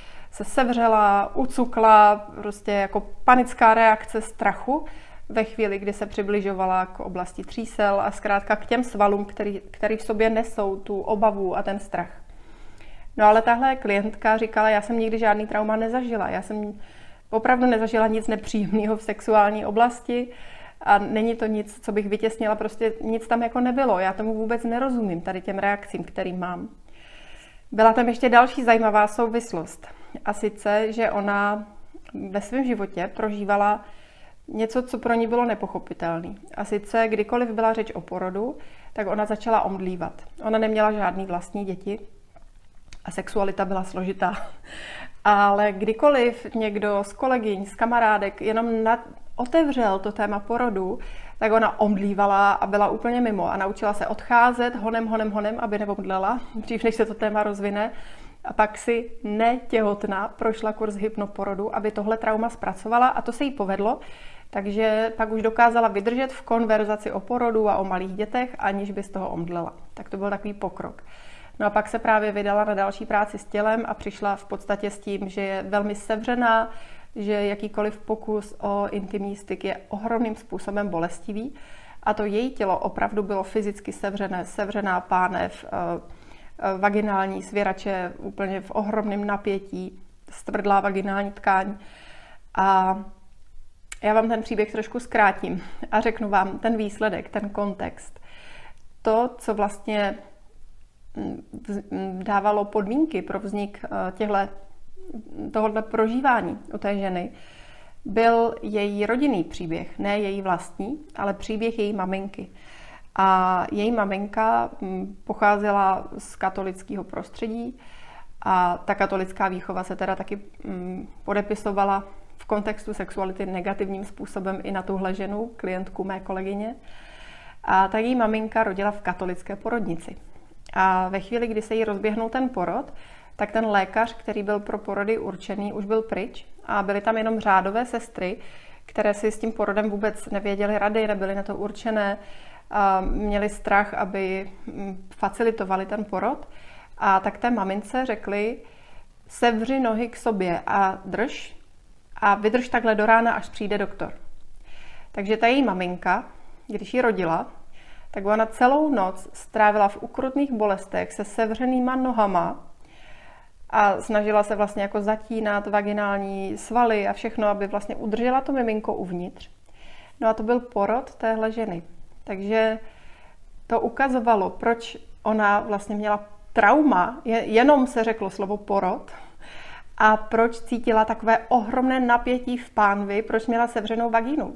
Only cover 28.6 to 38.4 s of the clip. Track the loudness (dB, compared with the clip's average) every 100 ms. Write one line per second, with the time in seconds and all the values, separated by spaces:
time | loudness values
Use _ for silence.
28.6 | 4 6 6 6 4 4 0 0 -2 -6
29.6 | -6 -12 -18 -18 -16 -6 -4 -2 -2 -2
30.6 | 0 2 2 0 0 2 0 2 0 0
31.6 | -6 -14 -16 -16 -14 -12 -6 -6 -2 -2
32.6 | 0 0 -2 -4 -6 -2 -2 -2 0 4
33.6 | 4 2 -2 -18 -20 -20 -20 -20 -10 -4
34.6 | -2 0 -2 -2 0 2 2 2 2 0
35.6 | -4 -8 -10 -6 -4 -4 -6 -12 -12 -10
36.6 | -4 -4 0 0 2 0 0 0 0 2
37.6 | 2 2 -2 -8 -8 -6 -4 -2